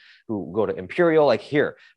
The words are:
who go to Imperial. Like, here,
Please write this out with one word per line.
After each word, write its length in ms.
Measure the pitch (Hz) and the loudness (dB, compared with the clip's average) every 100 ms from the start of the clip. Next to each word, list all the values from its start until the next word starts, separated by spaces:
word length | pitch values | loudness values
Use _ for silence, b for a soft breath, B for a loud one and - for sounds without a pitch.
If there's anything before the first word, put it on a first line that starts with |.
| b b b | b b b
who 240 | 107 78 | -8 -6
go 120 | 92 98 | -2 -2
to 100 | 95 | -2
Imperial. 500 | 92 - 170 156 147 | -6 0 2 4 4
Like, 160 | 110 | 2
here, 360 | - 147 98 - b | 0 -2 -2 -4 b